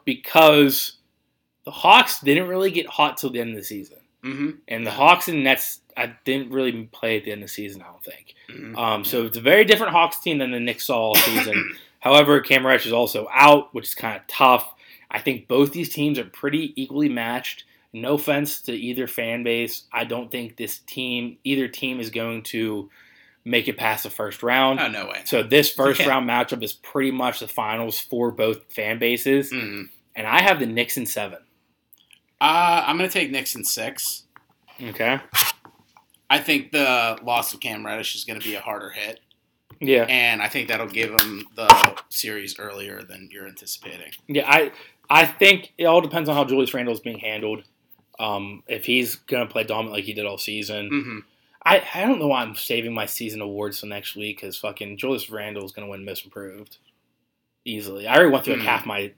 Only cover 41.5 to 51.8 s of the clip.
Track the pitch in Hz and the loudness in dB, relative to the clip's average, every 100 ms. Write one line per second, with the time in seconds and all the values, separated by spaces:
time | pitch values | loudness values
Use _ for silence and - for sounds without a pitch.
41.5 | 113 107 - 101 - - - 110 104 98 | -6 6 6 6 -2 -10 -8 -6 -8 -10
42.5 | - 104 101 101 98 95 95 95 101 95 | -12 -12 -12 -14 -14 -16 -20 -20 -18 -18
43.5 | 92 101 - 98 87 78 - - 143 135 | -18 -16 -14 -14 -18 -18 -20 -4 -2 4
44.5 | 151 139 - - _ - 151 160 - 196 | 4 4 -4 -20 _ 4 6 6 6 4
45.5 | 185 - - 170 170 160 170 156 143 135 | 4 -2 0 4 4 4 -4 0 0 2
46.5 | 135 127 131 123 110 120 107 110 107 107 | 2 0 -2 -6 -6 -8 -10 -8 -6 -6
47.5 | 107 - _ _ - _ - 110 101 101 | -8 -12 _ _ -20 _ -6 -4 -4 -6
48.5 | 101 - 110 - 123 120 - - 123 110 | -14 -10 -8 0 0 0 -6 -4 -4 -2
49.5 | 113 110 110 113 104 104 107 101 98 - | -4 -4 -4 -4 -6 -8 -8 -8 -8 -8
50.5 | 107 104 104 104 143 127 107 - _ _ | -8 -8 -8 -6 -8 -8 -14 -18 _ _
51.5 | _ 165 185 | _ 4 4